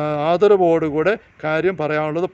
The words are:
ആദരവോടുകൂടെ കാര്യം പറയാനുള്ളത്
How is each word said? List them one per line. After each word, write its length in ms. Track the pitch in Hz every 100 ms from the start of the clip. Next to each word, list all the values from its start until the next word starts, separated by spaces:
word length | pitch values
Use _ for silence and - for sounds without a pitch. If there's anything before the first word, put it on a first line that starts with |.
| 151 147 151
ആദരവോടുകൂടെ 840 | 175 208 202 175 165 156 147 160 220 - _
കാര്യം 300 | 151 156 170 190
പറയാനുള്ളത് 480 | 151 151 156 156 180